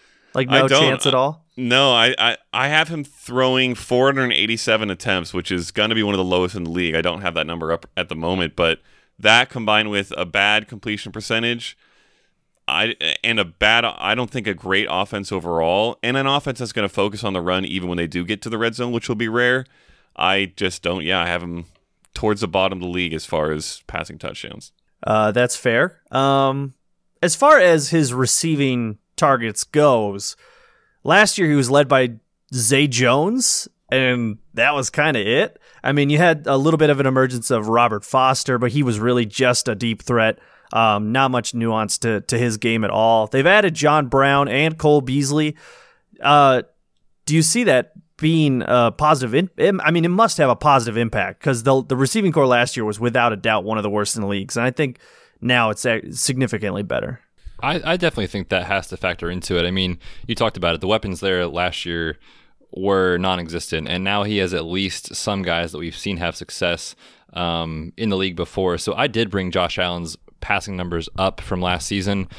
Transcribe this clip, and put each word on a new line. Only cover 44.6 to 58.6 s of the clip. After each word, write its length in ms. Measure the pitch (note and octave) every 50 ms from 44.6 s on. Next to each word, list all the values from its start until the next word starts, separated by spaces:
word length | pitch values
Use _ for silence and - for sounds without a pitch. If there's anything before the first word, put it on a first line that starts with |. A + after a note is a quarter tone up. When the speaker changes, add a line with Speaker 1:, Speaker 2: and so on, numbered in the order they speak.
| D3+ D#3+ D#3+ D#3+
Speaker 1:
Cole 240 | - D3+ D3 D3 C3+
Beasley. 540 | B2 B2+ C#3+ C#3+ C3+ D3 D3+ D3+ D3+ D3+ - - - - - - _ _ _ _ _ _ - -
Uh, 400 | C#3 D3 D3 C#3+ C3+ C3 B2 - - _ _ _ _ _ _ _ _ _ _ _
do 80 | - D3+
you 80 | E3 D#3+
see 220 | D#3+ - A#3+ B3
that 280 | F#3+ C3+ B2+ - - - - - _ _
being 460 | - - D#3+ E3 D#3+ D#3 C#3+ C3 B2 -
a 240 | - A#2+ B2 A#2+ A#2
positive 440 | - - D3 D3+ D#3 C3+ B2+ A#2 A2+
in-, 160 | D3+ F#3 F3+ - -
im-, 220 | - F#3+ G3+ F#3+ -
I 80 | D#3
mean, 140 | E3 F3 D#3+
it 60 | F3
must 280 | F3 G3 A3+ G3+ - -
have 100 | D3+ C3
a 80 | A#2
positive 400 | - - D3+ C#3 C3 A2+ A#2 G#2
impact 460 | A2+ A#2 A2+ - A2 F#2 F#2+ F#2+ - -
'cause 220 | D3+ C3 A#2 A2+
the, 180 | C3+ C3+ C3+ C3
the 140 | - C3+
receiving 340 | B2+ C3+ C3 - A3 G3+ F#3
core 160 | D3 D#3+ C#3
last 300 | C3 B2 A#2+ B2 A#2+ -
year 80 | B2+ A2
was 160 | G#2+ G#2 G#2
without 320 | A#2 A#2+ A2+ B2+ A#2+ A#2+ G#2+
a 40 |
doubt 280 | G2 - A2+ A2 G#2 F2+
one 140 | G#2+ A2 A2
of 40 | G2+
the 80 | G#2+
worst 240 | G2+ G#2 G#2 G#2 -
in 80 | A#2 G#2
the 60 | G2
leagues, 280 | G2+ G2+ G2 - -
and 80 | A#2+ A#2
I 60 | B2+
think 300 | B2 - D#3 C3 A#2+ - _ - - _ _ _ _ _
now 300 | - A#2+ B2+ B2 A#2 A2
it's 140 | G#2 - -
a-, 260 | B2+ A2+ A2+ - - -
significantly 720 | B2+ - - C3+ B2+ C3 A#2 - G#2+ G#2+ G2+ F#2+ F#2+ G#2
better. 360 | F2 B1 B1 G1+ - - - _ _ _ _ - - - -
Speaker 3:
I, 220 | - C3 D#3+ - -
I 120 | D#3 F3
definitely 320 | F3+ F3 D#3+ - - G2+ F2+
think 200 | - G2+ F2+ -
that 160 | G2 F#2